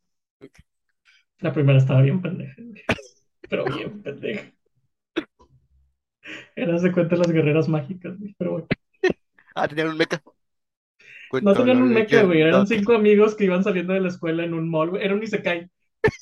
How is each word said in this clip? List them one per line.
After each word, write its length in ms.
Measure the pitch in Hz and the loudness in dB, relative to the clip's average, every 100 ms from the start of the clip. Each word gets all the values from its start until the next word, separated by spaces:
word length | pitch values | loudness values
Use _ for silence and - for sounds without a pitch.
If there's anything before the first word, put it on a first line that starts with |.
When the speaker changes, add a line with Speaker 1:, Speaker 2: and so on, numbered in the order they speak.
| _ _ _ _ 135 _ _ _ _ _ _ _ _ _ | _ _ _ _ -20 _ _ _ _ _ _ _ _ _
Speaker 1:
La 140 | 170 | -6
primera 260 | 160 139 135 | 0 4 4
estaba 240 | 131 131 | 4 4
bien 180 | 139 185 | 4 2
pendeja, 340 | 156 127 - - | -4 -8 -12 -16
güey. 240 | 233 - - - - _ _ _ - | -20 -12 -8 -8 -8 _ _ _ -8
Pero 160 | - | -6
bien 380 | - - - 208 | -4 -6 -10 -12
pendeja. 500 | - - - 202 - _ _ _ _ _ _ - - _ _ _ _ _ _ _ _ _ - - - | -14 -12 -10 -10 -12 _ _ _ _ _ _ -12 -12 _ _ _ _ _ _ _ _ _ -20 -20 -16
Eras 280 | - 170 170 | -8 -2 0
de 100 | 175 | 0
cuenta 240 | 175 165 175 | 0 0 0
las 160 | 170 | 0
guerreras 360 | 160 147 156 147 | 2 2 2 0
mágicas, 500 | 156 135 185 - - | -2 -4 -12 -14 -16
güey, 160 | 208 - | -14 -8
pero 140 | 175 | -8
bueno. 140 | 170 160 - _ _ 370 - _ _ _ | -6 -6 -8 _ _ -4 -4 _ _ _
Speaker 2:
Ah, 120 | 170 165 | -6 -4
tenían 220 | 147 160 | -2 -4
un 80 | 160 | -2
mecha. 260 | 165 165 _ _ _ _ _ _ _ _ _ - - 135 | -2 -4 _ _ _ _ _ _ _ _ _ -20 -8 -2
Speaker 1:
No 140 | 202 | 2
tenían 280 | 202 247 254 | 4 4 4
un 60 | 254 | 4
Speaker 2:
Cuéntale 60 | |
Speaker 1:
mecha, 280 | 226 214 240 | 2 4 4
güey. 200 | 196 160 | 4 4
Eran 240 | 160 180 202 | 4 4 2
Speaker 2:
que 0 | |
Speaker 1:
cinco 280 | 226 202 | 0 2
amigos 400 | 226 208 208 220 | 4 4 4 4
que 100 | 214 | 2
iban 200 | 196 180 | 0 0
saliendo 300 | 196 180 175 | 0 -2 -2
de 60 | 190 | -2
la 80 | 185 | -2
escuela 360 | 180 165 165 | -4 -4 -4
en 80 | 170 | -4
un 160 | 165 165 | -6 -4
mall, 220 | 160 165 | -2 -2
güey. 140 | 196 | -2
Era 100 | 196 | -2
un 80 | 202 | -4
isekai. 480 | 220 202 180 175 175 _ _ _ 427 - | -4 -6 -4 -6 -10 _ _ _ -4 -4